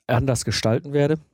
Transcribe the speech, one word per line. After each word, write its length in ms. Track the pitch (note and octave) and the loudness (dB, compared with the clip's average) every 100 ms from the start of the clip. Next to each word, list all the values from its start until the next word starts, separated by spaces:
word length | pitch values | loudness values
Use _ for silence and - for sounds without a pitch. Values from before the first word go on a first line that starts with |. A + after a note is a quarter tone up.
| - | -2
anders 360 | B2 C3+ A#2+ | 0 0 -2
gestalten 480 | - G#2+ A2 A#2+ C#3+ | -2 -2 0 0 0
werde. 280 | C#3+ C#3+ D#3 - | 0 2 0 -6